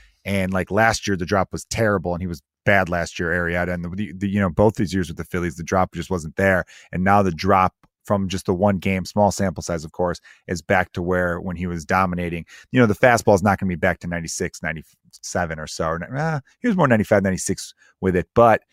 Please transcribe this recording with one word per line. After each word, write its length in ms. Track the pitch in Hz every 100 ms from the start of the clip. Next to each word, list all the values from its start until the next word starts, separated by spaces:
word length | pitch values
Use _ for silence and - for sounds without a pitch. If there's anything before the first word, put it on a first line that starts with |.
| _ _ -
And, 280 | 98 92
like, 180 | 95 90
last 360 | 98 113 107 -
year, 100 | 98
the 80 | 85
drop 260 | 98 87
was 140 | - -
terrible, 480 | - 113 101 85
and 80 | 87
he 60 | 90
was 140 | 85 _ _ -
bad 220 | 101 90
last 320 | 87 82 -
year, 100 | 87
Arrieta. 420 | 87 85 87 90
And 100 | 90
the, 60 | 87
the, 240 | 90 101
the, 160 | 92 101
you 100 | 101
know, 100 | 95
both 260 | 78 104 -
these 180 | 98
years 140 | 95 82
with 80 | 78
the 60 | 82
Phillies, 300 | 92 87 71
the 60 |
drop 300 | 82 95 90
just 160 | 85 82
wasn't 260 | 92 78 -
there. 280 | 98 92 - - -
And 120 | 87
now 180 | 92 101
the 100 | 98
drop 440 | 78 95 98 92 - _ _ -
from 220 | 101 95
just 180 | 92 -
the 80 |
one 240 | 90 104 98
game, 260 | 98 95 90
small 260 | 104 104
sample 320 | - 98 85
size, 200 | - 85 80
of 60 |
course, 280 | - 90 85 - - -
is 140 | 87
back 300 | - 98 90
to 80 | -
where 380 | 87 90 90 87
when 160 | 95 85
he 120 | 90
was 180 | 85 78
dominating. 600 | 92 95 87 87 82 82 - -
You 80 | 127
know, 60 | 120
the 80 | 101
fastball 380 | 131 117 113 101
is 80 |
not 160 | 101 95
gonna 100 | 95
be 60 | 87
back 240 | 92 85
to 80 | 87
ninety-six, 540 | 85 82 - 87 -
ninety-seven 960 | 80 78 - _ _ - - 98 85 80
or 100 | 76
so. 200 | - 85
Or, 280 | 82 87 147
uh, 240 | 160 151 - _
he 80 | 240
was 80 | 190
more 120 | 147
ninety-five, 360 | 113 98 104
ninety-six 500 | 95 92 - 98 - - _ _
with 160 | 95 90
it. 100 | 82 -
But 260 | 117 107 -